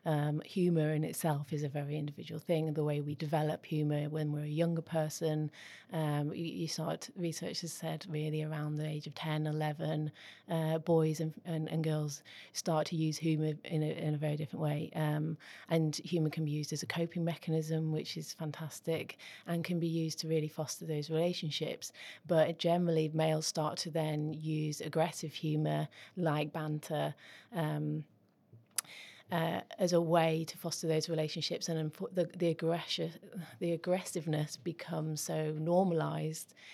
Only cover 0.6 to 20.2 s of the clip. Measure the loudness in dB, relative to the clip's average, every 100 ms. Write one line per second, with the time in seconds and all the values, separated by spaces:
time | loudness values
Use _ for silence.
0.6 | 4 6 4 2 0 0 0 0 -2 -4
1.6 | -2 -4 -4 -4 -4 -8 -8 -6 0 2
2.6 | 2 2 2 0 -2 -4 0 2 2 -2
3.6 | -2 0 2 2 0 -2 -2 -2 -2 2
4.6 | 2 0 0 0 0 0 0 2 0 -4
5.6 | -16 -18 -6 -2 0 0 0 -2 -4 -4
6.6 | -4 -2 -4 -4 -8 -4 -4 -2 -4 -4
7.6 | -6 -6 -6 -6 -4 -4 -2 -2 -2 -4
8.6 | -2 -2 -2 -4 -8 -6 -2 0 0 0
9.6 | 0 -2 -2 0 -2 -6 -16 -16 -4 0
10.6 | 2 2 4 6 6 2 -2 -4 -4 -2
11.6 | 0 0 2 0 -2 -6 -12 -20 -12 -6
12.6 | 2 2 2 2 0 2 2 2 2 -2
13.6 | -2 0 0 0 0 0 0 -2 -4 -2
14.6 | 0 0 -2 0 0 2 0 -4 -10 -14
15.6 | 0 2 4 0 0 2 2 0 0 -2
16.6 | -2 -4 -4 -2 -2 0 -2 -2 0 0
17.6 | 2 0 0 0 -2 -6 -8 -6 -6 -6
18.6 | -8 -6 -2 -2 -4 -12 -16 -12 -4 -2
19.6 | 0 0 2 2 0 -2